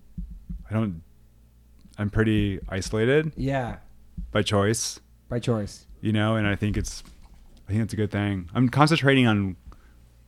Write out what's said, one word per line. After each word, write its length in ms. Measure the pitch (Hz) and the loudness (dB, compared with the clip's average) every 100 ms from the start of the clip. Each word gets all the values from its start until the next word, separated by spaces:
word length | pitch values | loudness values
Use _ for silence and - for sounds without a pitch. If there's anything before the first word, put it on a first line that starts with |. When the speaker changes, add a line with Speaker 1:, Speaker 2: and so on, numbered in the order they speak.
| - - - - - - - | -20 -14 -12 -14 -12 -12 -4
Speaker 1:
I 60 | |
don't, 280 | 107 110 85 - - - - - _ _ - - - | -2 -2 -4 -14 -20 -20 -20 -20 _ _ -20 -18 -6
I'm 120 | 104 | -2
pretty 480 | 110 110 107 101 95 - | 2 4 4 2 -2 -6
isolated. 640 | 95 92 110 113 147 160 - | -6 -4 0 2 2 2 -4
Speaker 2:
Yeah. 400 | 131 135 120 101 - - - - - | -4 -2 -4 -8 -16 -20 -20 -14 -4
Speaker 1:
By 100 | 110 | -2
choice. 560 | 104 101 101 117 - - _ - - | 2 2 2 0 -4 -10 _ -20 -8
Speaker 2:
By 100 | 123 | -6
choice. 480 | 120 113 101 - - - | -2 -2 -2 -10 -20 -8
Speaker 1:
You 120 | 104 | -2
know, 220 | 107 107 110 | 2 2 2
and 100 | 104 | 0
I 80 | 98 | 0
think 200 | 104 101 | 0 -2
it's, 280 | - - - - - - - - - | -4 -8 -16 -20 -20 -20 -20 -20 -4
I 40 | |
think 120 | 101 | -2
it's 80 | 107 | -2
a 40 | 98 | -2
good 140 | 104 | -2
thing. 380 | 101 101 98 87 | 0 -2 -2 -4
I'm 140 | 113 127 | 0 2
concentrating 580 | 131 151 165 131 139 120 | 4 4 4 4 4 6
on 300 | 107 98 90 - - - - - - | 4 2 -4 -14 -20 -20 -20 -20 -20